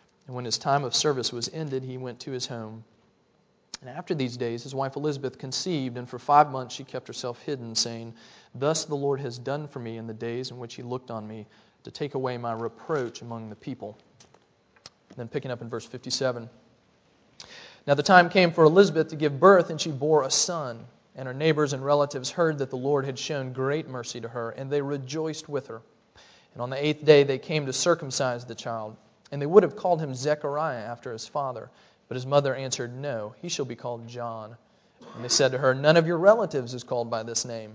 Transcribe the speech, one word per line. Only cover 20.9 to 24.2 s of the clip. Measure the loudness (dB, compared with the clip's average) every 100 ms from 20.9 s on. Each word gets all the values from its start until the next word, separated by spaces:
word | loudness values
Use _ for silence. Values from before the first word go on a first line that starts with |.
| _ _ -12
And | -10
her |
neighbors | 0 2 4 2
and | 0 2
relatives | 4 2 -2 -4
heard | 0 0 0
that | -4
the | -4
Lord | 0 0 0
had | -4
shown | -6 -6 -6
great | -4 -2 -2 -4
mercy | -10 -10
to | -10